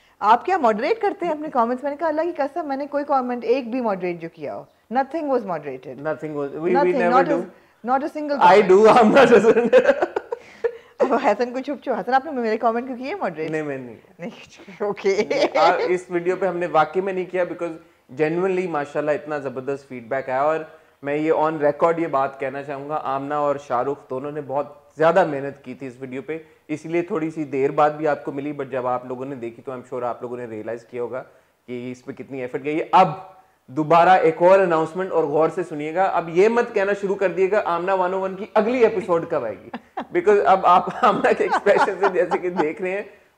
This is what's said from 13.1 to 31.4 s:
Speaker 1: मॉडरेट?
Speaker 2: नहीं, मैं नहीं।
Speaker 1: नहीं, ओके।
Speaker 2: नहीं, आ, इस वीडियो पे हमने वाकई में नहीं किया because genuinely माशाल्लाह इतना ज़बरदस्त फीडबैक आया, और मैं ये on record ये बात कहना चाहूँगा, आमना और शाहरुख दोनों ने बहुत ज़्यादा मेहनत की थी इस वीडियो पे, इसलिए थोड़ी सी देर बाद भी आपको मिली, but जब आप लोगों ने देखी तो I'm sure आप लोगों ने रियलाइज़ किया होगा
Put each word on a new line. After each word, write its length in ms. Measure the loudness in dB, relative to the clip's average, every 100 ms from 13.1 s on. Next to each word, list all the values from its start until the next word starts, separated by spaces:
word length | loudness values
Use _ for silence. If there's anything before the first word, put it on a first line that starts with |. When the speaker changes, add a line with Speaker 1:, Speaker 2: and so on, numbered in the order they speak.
| -6
Speaker 1:
मॉडरेट? 360 | -6 -6 -4
Speaker 2:
नहीं, 120 | -4
मैं 140 | -4 -8
नहीं। 180 | -10 -16 -20 -16
Speaker 1:
नहीं, 120 | -14 -14 -20 -20 -20 -6 -6
ओके। 360 | -2 0 0
Speaker 2:
नहीं, 380 | 0 0 0 4
आ, 140 | 2 2
इस 360 | 0 -2 -4
वीडियो 240 | -4 -2 -2
पे 120 | -2
हमने 200 | -2 0
वाकई 340 | 2 2 0
में 120 | -2
नहीं 120 | -4 -4
किया 220 | -4 -4
because 240 | -4 -8 -8 -18 _ _ -2
genuinely 480 | 0 0 0 -2 -2
माशाल्लाह 460 | -4 -4 -2 0 0
इतना 240 | -2 -8
ज़बरदस्त 480 | -6 -8 -6 -8 -10
फीडबैक 420 | -16 -6 -6 -4
आया, 140 | -2
और 360 | 0 -2 -6 -18 _ _
मैं 120 | -6 -2
ये 160 | 0
on 280 | 2 0 0
record 400 | 0 2 0 0
ये 80 | -2
बात 300 | -2 -2 -4
कहना 220 | -8 -8
चाहूँगा, 320 | -10 -10 -8 -6
आमना 460 | -4 -6 -4 -2
और 160 | -2 -2
शाहरुख 520 | -2 -2 -2 -6 -8
दोनों 220 | -10 -8
ने 100 | -10
बहुत 500 | -6 -6 -6 -12 _ 0
ज़्यादा 280 | 4 4 2
मेहनत 360 | -2 -8 -10 -16
की 100 | -14
थी 120 | -14
इस 140 | -12
वीडियो 200 | -12 -10
पे, 240 | -10 -10 -12 _ -10
इसलिए 340 | -10 -4 -4
थोड़ी 280 | -2 -4 -4
सी 140 | -6 -4
देर 260 | 0 0
बाद 200 | 2 2
भी 120 | 2 -2
आपको 260 | -2 -6
मिली, 220 | -8 -8
but 160 | -8 -8
जब 180 | -6 -4
आप 200 | -4 -6
लोगों 180 | -10 -10
ने 100 | -10
देखी 260 | -12 -12
तो 100 | -14
I'm 180 | -14 -10
sure 140 | -6
आप 160 | -6 -6
लोगों 140 | -10 -10
ने 80 | -10
रियलाइज़ 400 | -10 -10 -12 -10
किया 160 | -10
होगा 180 | -8 -10 -12 _